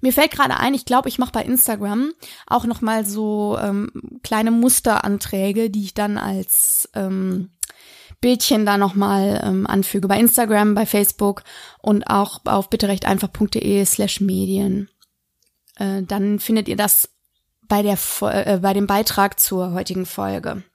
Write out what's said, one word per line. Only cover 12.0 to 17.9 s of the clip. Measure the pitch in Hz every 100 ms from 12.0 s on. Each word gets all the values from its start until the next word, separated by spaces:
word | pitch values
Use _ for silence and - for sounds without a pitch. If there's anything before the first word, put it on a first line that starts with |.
auch | - 202 202 -
auf | - 196 196
bitterechteinfach | 220 202 196 - 196 196
punkt | - 208 226
de | 202 202 196
slash | - 202 -
medien. | 196 185 190 190 196 190 202 _ _ _ _ _ _ _ _ _
Äh, | 196 196
dann | 180 202 196 208
findet | - 220 196
ihr | 190
das | 208 - - _ _ _ _ _
bei | _ 202
der | 208